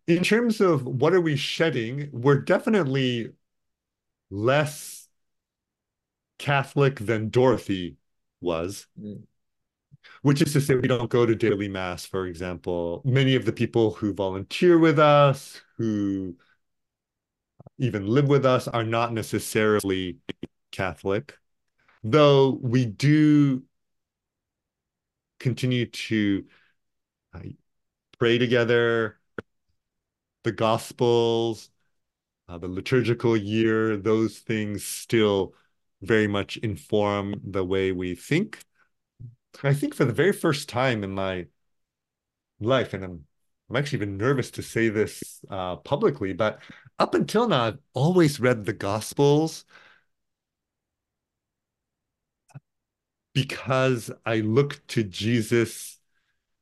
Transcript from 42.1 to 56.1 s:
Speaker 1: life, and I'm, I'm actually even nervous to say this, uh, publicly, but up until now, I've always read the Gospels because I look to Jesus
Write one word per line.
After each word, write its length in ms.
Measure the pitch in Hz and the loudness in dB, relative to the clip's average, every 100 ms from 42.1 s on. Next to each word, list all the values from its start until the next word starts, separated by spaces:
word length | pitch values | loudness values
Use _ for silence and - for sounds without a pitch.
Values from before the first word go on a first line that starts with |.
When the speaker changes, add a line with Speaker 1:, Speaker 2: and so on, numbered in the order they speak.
| _ _ _ _ - | _ _ _ _ -8
Speaker 1:
life, 340 | 107 131 107 | 0 0 0
and 120 | 98 | -6
I'm, 200 | 95 85 73 _ _ _ - | -10 -14 -20 _ _ _ -8
I'm 60 | 113 | -6
actually 220 | 143 113 | -4 -6
even 180 | 101 98 | -6 -4
nervous 340 | 120 131 117 | -2 -2 -4
to 100 | - | -10
say 260 | - 117 113 | -8 -2 -2
this, 560 | 104 101 - - - - | 0 -4 -6 -18 -20 -14
uh, 280 | 98 92 87 | -8 -8 -8
publicly, 560 | - 139 214 143 95 | -6 -2 -2 -2 -6
but 280 | 90 107 - - - - - | -2 -2 -4 -14 -20 -12 -4
up 160 | - | -2
until 320 | 370 165 208 240 | 0 0 0 2
now, 160 | 143 | 2
I've 140 | 113 101 _ | 0 -4 _
always 480 | - 147 180 156 143 | -2 2 4 2 2
read 240 | 123 120 | 0 0
the 80 | 98 | -4
Gospels 920 | 107 101 107 - - 143 147 160 - - - - _ _ _ _ _ _ _ _ _ _ _ _ _ _ _ _ _ _ _ _ _ _ _ _ _ _ - _ _ _ _ _ _ _ | -6 -4 -4 -4 0 2 4 0 -6 -20 -20 -20 _ _ _ _ _ _ _ _ _ _ _ _ _ _ _ _ _ _ _ _ _ _ _ _ _ _ -20 _ _ _ _ _ _ _
because 800 | 135 143 - - 131 131 123 - - - | -4 -4 -4 -2 0 2 0 -4 -10 -4
I 140 | 113 | -2
look 440 | 107 113 143 - - | 2 2 2 -2 -6
to 160 | 120 | -4
Jesus 960 | 104 - 104 120 104 120 110 - - - _ | -4 -4 0 0 2 0 0 -4 -18 -20 _